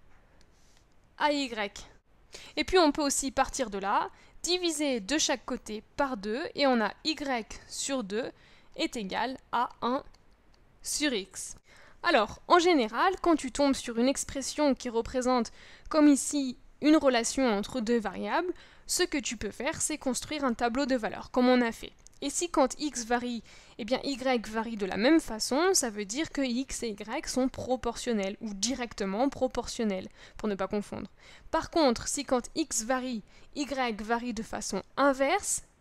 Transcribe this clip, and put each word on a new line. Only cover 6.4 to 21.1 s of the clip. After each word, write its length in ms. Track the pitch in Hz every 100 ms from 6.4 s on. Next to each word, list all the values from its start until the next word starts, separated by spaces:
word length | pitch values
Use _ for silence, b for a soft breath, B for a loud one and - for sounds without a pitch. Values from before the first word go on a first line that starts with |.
| 339 -
et 100 | 277
on 140 | 247
a 120 | 208 -
y 400 | - 311 277 247 214 - -
sur 340 | - - 269
deux 300 | 196 208 285 b b b b
est 220 | - 320 247
égal 400 | 190 185 233 262 -
à 160 | 240 247 -
un 200 | 233 262 - - - - _ - - _
sur 300 | - - 294
x. 440 | 233 190 - - - b b b b
Alors, 380 | 339 294 214 - -
en 100 | 349
général, 560 | 339 320 214 226 349 370
quand 120 | 349
tu 160 | 320 262
tombes 240 | - 285
sur 240 | 269 - 226
une 100 | 254
expression 680 | 285 - 277 254 - 302
qui 160 | 254 247
représente, 640 | 226 226 262 247 254 233 B B B B
comme 180 | 311 294
ici, 520 | 277 - 294 269 - - -
une 160 | 285 311
relation 480 | 285 240 233 - 262
entre 320 | 202 214 254
deux 180 | 214 240
variables, 540 | 208 190 202 269 359 B B B B
ce 160 | -
que 140 | 359 294
tu 220 | 220 233
peux 120 | 202
faire, 300 | - 240 -
c'est 160 | - 311
construire 480 | 269 247 - 302
un 80 | 269
tableau 320 | 226 240 240
de 120 | 277 254
valeurs, 340 | 208